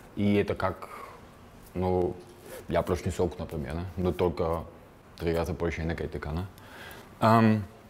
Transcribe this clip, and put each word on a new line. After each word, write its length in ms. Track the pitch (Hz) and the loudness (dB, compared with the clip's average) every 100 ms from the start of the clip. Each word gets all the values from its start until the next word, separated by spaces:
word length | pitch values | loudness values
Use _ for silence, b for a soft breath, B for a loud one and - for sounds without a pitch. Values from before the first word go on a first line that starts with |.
| - - | -12 -2
и 200 | 101 101 | 2 4
это 200 | 190 95 | 2 0
как, 340 | 95 90 - - B B B B - - - 87 | -2 -4 -10 -14 B B B B -20 -20 -10 -2
ну, 400 | 92 92 87 - - - B B B | 2 2 2 -2 -12 -18 B B B
яблочный 440 | 85 - - - | 0 2 0 0
сок, 260 | 87 90 - | 0 0 -2
например, 380 | 78 80 65 80 | -8 -6 -6 -6
да? 100 | 92 95 | -6 -2
Но 160 | 90 | 0
только 520 | 87 90 78 85 82 78 - - - - - | 2 2 2 0 -2 -6 -14 -20 -20 -20 -6
три 160 | 87 82 | 0 0
раза 180 | 82 | 0
больше 280 | 78 85 85 | -2 -2 -2
энергетика, 500 | 82 78 78 76 73 | -2 -4 -6 -6 -6
да? 120 | 80 95 - B B B B B - 113 | -4 -6 -10 B B B B B 2 6
Ам, 380 | 113 113 107 101 - - | 8 8 4 0 -12 -20